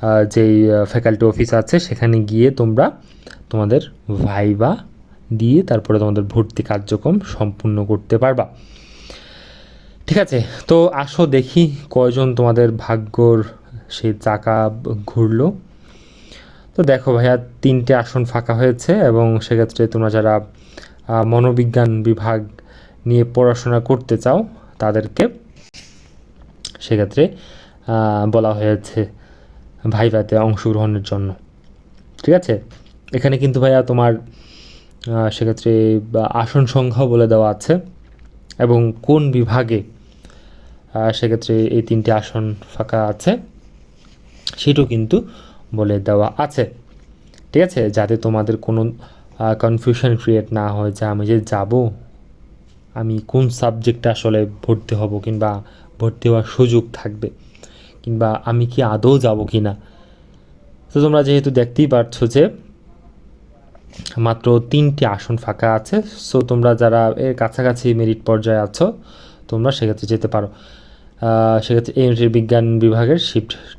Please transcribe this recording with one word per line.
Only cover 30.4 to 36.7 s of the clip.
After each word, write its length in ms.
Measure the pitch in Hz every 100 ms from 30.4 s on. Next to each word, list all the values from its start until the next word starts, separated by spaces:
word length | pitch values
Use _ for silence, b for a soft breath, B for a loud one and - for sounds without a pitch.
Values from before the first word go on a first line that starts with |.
| 110 101 113 107 107 104
জন্য। 320 | 101 101 98 92 - - - - - - - -
ঠিক 100 | 143
আছে, 260 | 180 175 104 - b b - -
এখানে 260 | 127 139 131
কিন্তু 220 | 135 127
ভাইয়া 220 | 131 131
তোমার, 320 | 123 123 120 113
আহ, 1120 | - - - - - - - - 117 113 110
সেক্ষেত্রে 720 | - 113 110 117 110 110 110 110
বা 120 | 113
আসন 420 | 107 117 113 143
সংখ্যাও 420 | 123